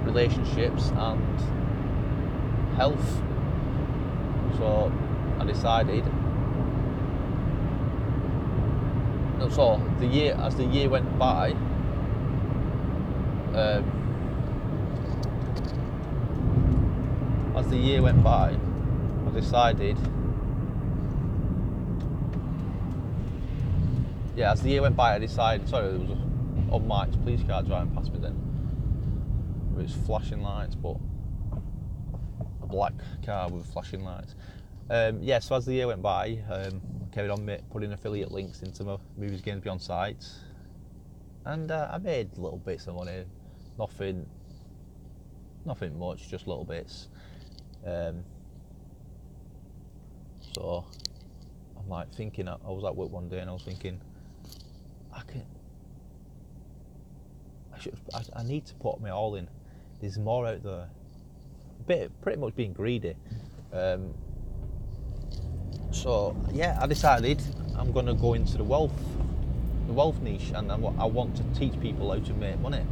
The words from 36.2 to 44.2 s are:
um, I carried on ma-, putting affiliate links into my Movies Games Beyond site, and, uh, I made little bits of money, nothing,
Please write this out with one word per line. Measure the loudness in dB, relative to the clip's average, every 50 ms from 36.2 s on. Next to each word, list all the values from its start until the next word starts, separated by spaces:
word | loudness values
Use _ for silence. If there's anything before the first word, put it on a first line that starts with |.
| 0 -2 -4 -6 -6 -6
um, | -6 -6 -4 -6 -6 -8 -8 -8 -8 -8
I | -8 -6 -6
carried | -4 -4 -2
on | -4 -4 -4
ma-, | -6 -6 -8 -10 -10
putting | -8 -6 -6 -6
affiliate | -6 -6 -6 -6 -4 -4 -4 -4
links | -6 -8 -8 -8 -10 -12
into | -12 -12 -10 -8 -8
my | -6 -6 -8 -10 -14 -10
Movies | -8 -6 -6 -6 -6
Games | -6 -6 -6 -6
Beyond | -6 -6 -8 -8
site, | -6 -4 -2 -2 -2 -2 -4 -10 -14 -16 -16 -16 -18 -18 -18 -18 -18 -18 -18 -18 -18 -18 -18 -18 -18 -18 -20 -18 -20 -18 -18 -12 -10
and, | -8 -6 -6 -4 -4
uh, | -4 -4 -4 -4
I | -6 -6
made | -4 -2 -2 -2 -4 -6 -8
little | -8 -8 -8 -8 -8
bits | -6 -6 -8 -6 -8
of | -10 -8
money, | -8 -8 -8 -8 -10 -10 -12 -16 -18 -18 -18 -18 -18 -18 -16 -8 -8
nothing, | -8 -8 -6 -6 -4 -4 -4 -6